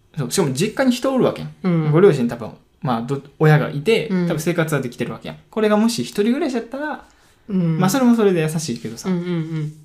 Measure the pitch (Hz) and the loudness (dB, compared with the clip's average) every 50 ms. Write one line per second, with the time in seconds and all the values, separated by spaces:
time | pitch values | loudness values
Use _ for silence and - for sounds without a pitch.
0 | _ _ - 156 131 120 - 196 170 135 123 127 196 - - - 269 254 240 - | _ _ -6 -6 -6 -2 0 0 0 0 0 -2 -2 -2 0 0 0 2 0 0
1 | - 269 269 254 - 113 - - - - - - - 185 170 160 156 151 147 170 | 0 0 2 2 2 0 0 -4 -10 -14 -10 -4 -2 0 0 2 2 2 4 6
2 | 202 190 147 131 120 120 123 117 110 104 - - _ _ _ _ - 135 120 113 | 6 6 6 4 0 -2 -4 -6 -10 -12 -14 -18 _ _ _ _ -4 -4 -4 -4
3 | 117 139 139 139 - - - - 160 151 151 147 120 - - 143 143 220 226 - | -4 -4 -6 -8 -8 -10 -2 2 4 6 6 4 2 0 -6 -2 0 2 2 2
4 | - - 190 180 175 170 170 156 160 175 165 175 156 156 151 131 120 120 - - | 0 -2 -2 -2 0 0 -2 -2 -2 -2 0 0 0 0 -2 -2 -4 -4 -6 -6
5 | 123 117 110 - - 90 - - - _ - 220 214 208 208 208 220 233 233 - | -8 -6 -8 -10 -12 -14 -14 -16 -16 _ -4 0 2 2 4 4 2 2 0 -2
6 | 226 - - 208 202 233 247 294 339 262 262 226 226 - - 277 302 302 262 - | -4 -4 -2 0 0 0 0 0 -2 -2 -4 -4 -6 -8 -8 -8 -8 -8 -8 -10
7 | - - _ _ _ _ _ _ _ - 196 185 170 165 160 160 185 190 269 269 | -14 -20 _ _ _ _ _ _ _ -4 -2 0 0 0 0 2 2 2 2 4
8 | 254 240 233 226 208 196 185 165 156 156 160 165 - - 117 - - 113 113 - | 4 4 4 4 4 2 2 2 0 -2 -2 -4 -4 -6 -6 -8 -8 -12 -12 -8
9 | - 190 185 175 175 180 175 165 156 160 160 156 151 151 - - | -4 -4 -2 -2 -2 -2 -4 -4 -4 -4 -4 -6 -6 -6 -10 -12